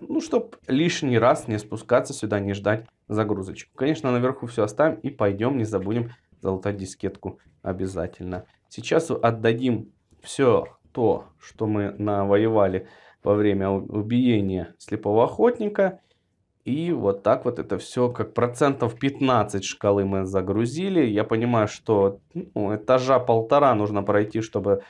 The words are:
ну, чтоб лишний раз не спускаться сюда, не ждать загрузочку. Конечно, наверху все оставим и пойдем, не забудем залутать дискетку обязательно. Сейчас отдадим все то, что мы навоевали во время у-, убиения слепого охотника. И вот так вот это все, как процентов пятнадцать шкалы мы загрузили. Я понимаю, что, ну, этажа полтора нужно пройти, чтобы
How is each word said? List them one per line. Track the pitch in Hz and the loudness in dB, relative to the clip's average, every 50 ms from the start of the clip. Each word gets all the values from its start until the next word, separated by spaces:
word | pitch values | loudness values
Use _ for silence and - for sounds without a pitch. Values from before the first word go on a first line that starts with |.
ну, | - - - 320 | -8 -4 -4 -4
чтоб | - - 285 233 226 - - _ _ - | -2 0 -2 -2 -2 -2 -14 _ _ -2
лишний | 131 139 165 175 - - 156 135 120 113 | 0 2 2 2 0 0 0 2 2 4
раз | 113 123 156 151 - - | 6 4 4 2 0 -4
не | 147 104 | -4 -4
спускаться | - - - 113 - - 120 131 - - - | -4 -6 -10 -8 -2 2 2 2 2 0 -8
сюда, | - - 104 107 101 | -8 -4 -2 -2 0
не | 98 101 98 | 0 -2 -4
ждать | 101 101 101 110 113 120 - _ _ _ - | -2 0 0 0 0 -2 -12 _ _ _ -6
загрузочку. | 104 107 107 104 104 98 95 92 - - - _ _ | -2 -2 0 0 -2 -4 -4 -10 -10 -14 -16 _ _
Конечно, | - 131 147 156 156 - 131 123 | -4 -2 -2 -2 -2 -2 -2 0
наверху | 120 123 127 131 - - | 0 0 -2 -2 -4 -8
все | 117 - 117 107 | -8 -2 -2 -2
оставим | 110 - - 151 160 160 - - | -2 0 2 2 2 0 -2 -8
и | - | -8
пойдем, | - - 110 101 98 95 113 127 143 127 | -4 0 0 0 0 0 -2 -2 0 -2
не | 107 | -2
забудем | 104 107 95 92 98 113 120 117 120 - _ _ _ _ _ - | -2 -2 -4 -2 -2 -4 -4 -4 -6 -10 _ _ _ _ _ -4
залутать | 95 95 95 - 104 101 | -4 -4 -2 -4 -6 -6
дискетку | 98 95 95 - - - 95 - - - 95 - _ _ _ _ _ - | -6 -8 -12 -12 -8 -8 -8 -8 -8 -12 -12 -12 _ _ _ _ _ -8
обязательно. | 98 92 95 98 95 92 85 85 90 - - 90 90 92 90 - _ _ _ _ _ | -8 -6 -4 -6 -6 -6 -6 -8 -8 -8 -12 -10 -8 -8 -10 -10 _ _ _ _ _
Сейчас | - - 120 - 151 160 160 - | -16 -12 -4 0 0 0 0 0
отдадим | 113 - - 117 117 110 110 113 117 123 127 127 117 101 - - _ _ _ _ _ _ - | -4 0 0 0 0 2 0 0 0 2 0 -2 -2 -2 -4 -10 _ _ _ _ _ _ -18
все | - - - 139 123 107 87 - - - _ _ _ - | -12 -2 2 4 4 4 4 2 -2 -12 _ _ _ -4
то, | - 113 104 - - - - _ _ | 0 2 2 0 0 -4 -14 _ _
что | - - - - 113 | -20 -18 -8 -6 -4
мы | 107 107 104 101 101 101 - | -2 -2 -2 -2 -4 -6 -6
навоевали | 104 107 104 101 98 101 101 101 107 113 110 107 101 95 92 92 - - - - - - _ _ - 101 | -4 -2 0 0 2 2 4 4 4 4 4 4 2 2 2 -2 -6 -8 -20 -20 -20 -20 _ _ 0 0
во | 104 | 2
время | 104 104 104 98 98 95 98 | 4 4 2 2 2 0 0
у-, | 98 98 98 - - 107 | 0 -2 -2 -4 -6 -6
убиения | 104 110 120 123 127 123 117 104 98 95 95 92 87 - - _ | -4 0 0 2 2 4 2 2 2 0 -2 -4 -6 -8 -14 _
слепого | - - 101 90 - 101 104 113 123 | -12 -8 -8 -4 -2 2 4 4 4
охотника. | 139 - - 220 240 240 - 214 208 208 - 196 185 - - _ _ _ _ _ _ _ _ _ _ _ _ - | 2 2 2 2 2 2 2 -4 -4 0 0 0 0 0 -6 _ _ _ _ _ _ _ _ _ _ _ _ -6
И | - 127 156 170 175 165 | -6 -4 -2 -2 -2 -2
вот | 123 101 98 98 - - | 0 0 0 0 0 2
так | 104 123 135 - | 0 0 2 0
вот | 123 - - | -4 -4 -4
это | - - 101 95 | -6 -4 -6 -6
все, | - - - 127 123 120 | -6 -6 -2 0 0 0
как | 120 - - - - | 0 -4 -8 -4 0
процентов | - 117 123 120 - 156 143 139 143 123 110 - - | 0 0 0 0 0 0 0 2 0 -2 -4 -4 -2
пятнадцать | - 139 139 - 139 131 127 113 104 104 - 98 98 | -4 -4 -2 0 0 2 4 2 2 0 -4 -6 -6
шкалы | - - - - 104 101 101 98 | -6 -8 -2 2 2 2 2 2
мы | 98 98 95 95 | 0 0 -2 -2
загрузили. | 95 98 95 92 98 98 107 117 127 143 160 185 196 190 170 135 | -2 -2 -2 -2 0 0 0 -2 -2 -2 -4 -4 0 2 2 2
Я | 113 101 101 110 | 2 2 0 0
понимаю, | - 117 110 117 120 120 113 107 104 | 0 0 0 0 2 2 2 2 0
что, | - - - - 110 101 98 98 98 - _ _ - 170 190 - - | -2 -8 -2 0 2 4 4 2 0 -2 _ _ -12 -12 -12 -8 -6
ну, | - 104 98 107 | -4 -2 -2 -4
этажа | 110 - - 127 127 120 131 135 123 | -4 2 2 2 2 4 4 2 2
полтора | - - 117 113 113 - 147 143 143 135 117 | 4 2 2 2 2 2 4 4 6 4 4
нужно | 104 104 104 104 101 95 | 2 0 0 0 -2 0
пройти, | 104 104 104 104 101 - 113 110 | 2 2 2 2 0 -2 -6 -6
чтобы | - - 107 95 101 98 98 - | -4 -4 -2 2 2 0 0 0